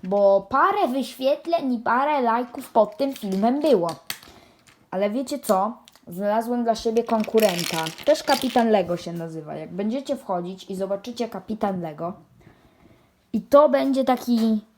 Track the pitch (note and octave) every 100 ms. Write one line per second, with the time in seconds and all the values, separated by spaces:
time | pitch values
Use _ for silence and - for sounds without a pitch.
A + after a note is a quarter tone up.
0 | F#3 G3+ G3+ G3 G3 C4+ F4 G4+ E4+ C4
1 | B3 - C4 D4 - E4+ C4+ A#3+ A3+ A#3
2 | C#4+ D4+ A#3+ A3+ B3 - B3+ A#3 G#3 -
3 | C#4 C4 G#3 F#3+ G#3+ C4+ D#4 A3+ E3+ D3+
4 | _ - - - _ _ _ _ _ F#3
5 | G3+ A3 C4 C#4+ - F#3+ G3+ A#3+ - _
6 | - F3 G3+ G#3+ A#3 A#3+ A#3 G#3+ A#3 A3
7 | A#3 A3+ G#3+ A3 G#3+ F3 E3+ E3 D#3+ -
8 | - D#4 - C#4 C4 B3 A3+ G#3+ F3 F3
9 | - E3+ E3 D#3+ D3+ D3+ D#3+ F3 G#3 B3+
10 | C#4 C#4 - F3+ F3 F#3+ - F#3+ F#3+ G3
11 | A3 A#3 A3+ G3+ - G#3+ G#3 F#3+ E3 D3+
12 | E3 G3+ _ _ - _ _ _ _ _
13 | _ _ _ A3 - C#4 D4 C4+ C4+ C4+
14 | C4 B3+ B3 A#3+ A3+ A3 -